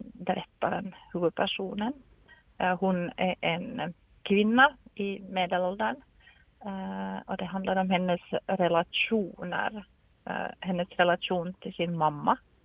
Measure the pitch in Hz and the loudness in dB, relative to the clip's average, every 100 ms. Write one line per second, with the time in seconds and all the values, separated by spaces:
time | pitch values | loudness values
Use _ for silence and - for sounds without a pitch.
0 | - - 180 185 - _ - 175 196 - | -18 -6 -2 -2 -4 _ -2 -2 -6 -12
1 | - 175 170 - 196 - 190 196 220 294 | -8 0 0 2 0 0 -6 -4 -4 -6
2 | - _ - - _ - 180 180 190 180 | -14 _ -20 -20 _ -2 0 2 2 2
3 | 175 - 185 - - 170 - - 175 - | -2 -2 -2 0 -2 -2 -4 -6 -6 -8
4 | _ _ - 202 214 240 285 277 - - | _ _ 2 4 6 6 6 4 -12 -8
5 | 196 196 190 185 180 185 180 196 220 262 | -6 -6 -6 -2 0 2 0 0 -4 -4
6 | - _ - - _ _ 202 190 190 190 | -12 _ -20 -20 _ _ -10 -8 -6 -6
7 | 190 190 - 185 185 190 185 190 190 180 | -6 -8 -6 -6 -4 -4 0 0 2 2
8 | 180 175 - - - 190 175 170 - - | 2 0 -2 -6 -2 2 4 4 2 -2
9 | - 226 170 - 180 185 - 214 - _ | 0 0 -2 -6 -6 -4 -4 -6 -14 _
10 | _ _ - - - - 185 175 180 - | _ _ -8 -6 -6 -6 -4 -2 -2 2
11 | 175 175 - 180 170 185 - - 170 165 | 4 2 0 -2 -2 -8 -10 -4 -2 2
12 | 156 147 - 254 _ _ | 2 2 0 0 _ _